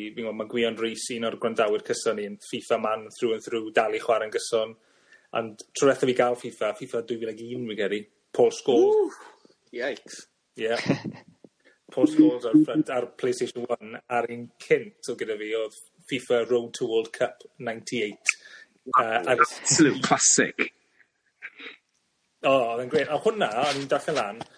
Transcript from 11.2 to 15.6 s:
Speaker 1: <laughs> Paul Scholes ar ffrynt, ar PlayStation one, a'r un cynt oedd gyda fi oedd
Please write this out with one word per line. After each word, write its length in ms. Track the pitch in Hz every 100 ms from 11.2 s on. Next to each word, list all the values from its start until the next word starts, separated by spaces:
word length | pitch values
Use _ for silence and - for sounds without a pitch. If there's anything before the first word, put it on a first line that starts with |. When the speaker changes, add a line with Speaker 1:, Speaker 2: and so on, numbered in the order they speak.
| -
Speaker 1:
<laughs> 580 | _ - _ _ _ _
Paul 160 | - 302
Scholes 380 | - 151 123 120
ar 80 | -
ffrynt, 360 | - 117 -
ar 160 | 127 120
PlayStation 540 | - 127 123 117 123 120
one, 320 | 120 107 117 -
a'r 240 | 120 117
un 160 | 120 120 -
cynt 540 | - 147 104 - -
oedd 80 | 117
gyda 160 | 110 104
fi 140 | 107
oedd 220 | 110